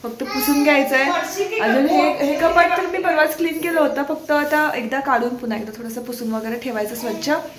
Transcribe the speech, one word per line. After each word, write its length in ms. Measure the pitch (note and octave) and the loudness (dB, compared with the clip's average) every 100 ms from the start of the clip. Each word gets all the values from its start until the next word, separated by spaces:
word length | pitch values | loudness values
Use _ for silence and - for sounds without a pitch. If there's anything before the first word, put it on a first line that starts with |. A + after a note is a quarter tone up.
फक्त 200 | A#3 - | -12 -8
पुसून 400 | - C4+ C4 C#4+ | -6 -2 2 4
घ्यायचंय. 400 | C#4+ C#4+ C4+ C4+ C#4 F4 - G4 G4 A4 | 4 4 4 2 2 0 -2 -4 -4 0
अजून 260 | A4 C4+ D4+ | 2 4 4
हे, 280 | F#4+ D#4 | 4 2
हे 200 | - C#4+ | 2 0
कपाट 440 | D4+ E4 E4+ F4 F4+ | 2 4 4 4 2
तर 80 | F4+ | 0
मी 120 | F#4 | -2
परवाच 400 | F4+ D#4 D#4 D#4 | 0 2 2 2
clean 200 | E4 D#4 | -2 -2
केलं 240 | E4+ E4 | -2 2
होतं, 220 | D4 - | 2 0
फक्त 280 | C#4+ D#4 - | -4 -6 0
आता 460 | D4 D4 D4+ D4+ A#3+ | 0 2 2 2 -2
एकदा 220 | A3+ C4+ | -4 -4
काढून 300 | C#4 A#3+ A#3+ | 0 0 0
पुन्हा 280 | B3 A#3 G#3+ | -4 -4 -4
एकदा 140 | A3 A3 | -6 -10
थोडंसं 240 | A#3 A#3 | -10 -10
पुसून 300 | A#3+ A#3+ A3+ | -10 -6 -4
वगैरे 240 | A3 A3 A#3 | -4 -4 -6
ठेवायचं 360 | B3+ A3 G#3 A#3 | -4 -4 -4 -4
स्वच्छ 340 | A#3+ G#3+ C#4 D#4 - | -6 -4 -2 -2 -2